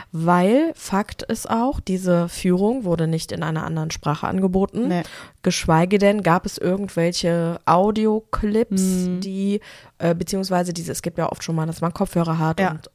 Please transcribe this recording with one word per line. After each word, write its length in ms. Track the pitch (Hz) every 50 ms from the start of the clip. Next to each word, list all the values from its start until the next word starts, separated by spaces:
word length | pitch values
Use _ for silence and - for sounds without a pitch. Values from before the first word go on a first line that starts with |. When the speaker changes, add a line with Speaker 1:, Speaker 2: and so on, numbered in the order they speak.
| - -
Speaker 1:
Weil 600 | - 160 165 170 175 180 180 202 240 285 330 330 -
Fakt 500 | - - - 196 196 214 - - - -
ist 240 | - 226 - - -
auch, 280 | - 226 240 269 302 -
diese 500 | - - 185 185 185 180 175 170 170 175
Führung 540 | - - - 180 180 180 202 214 254 269 214
wurde 220 | 175 170 165 160
nicht 240 | 160 160 160 - -
in 120 | - 165
einer 220 | 160 160 160 156 -
anderen 240 | - 165 160 156 160
Sprache 360 | - - - 151 151 - -
angeboten. 600 | - 185 190 190 185 180 190 196 - - 208 240 294
Speaker 2:
Nee. 140 | - 175 - - - - - - - _
Speaker 1:
Geschweige 560 | - 185 - - - 175 160 160 175 180 214 196
denn 240 | 202 202 208 214
gab 240 | 185 160 160 180 -
es 100 | 208 -
irgendwelche 1040 | - - 180 185 196 202 190 - 170 170 175 180 - 190 170 170 170 165 170 170 - _
Audioclips, 1120 | - 160 180 196 214 208 214 220 214 214 220 - _ - - 220 208 214 220 226 - 196 190
Speaker 2:
Mhm. 400 | 190 185 185 185 180 180 180 180
Speaker 1:
die, 400 | 196 190 190 190 196 202 202 208 - - - - - - _ -
äh, 160 | 175 170 170
beziehungsweise 580 | 170 180 - 202 190 190 185 185 180 180 180
diese, 180 | 170 170 170 151
es 100 | - -
gibt 160 | - 170 - 170
ja 120 | 165 -
oft 140 | - - -
schon 100 | - 165
mal, 120 | 160 156
dass 160 | 165 165 -
man 100 | 165 175
Kopfhörer 460 | - - 196 - - 175 165 165 160 165
hat 200 | 156 160 160 196
Speaker 2:
Ja. 100 | 190 180
Speaker 1:
und, 200 | 160 151 - -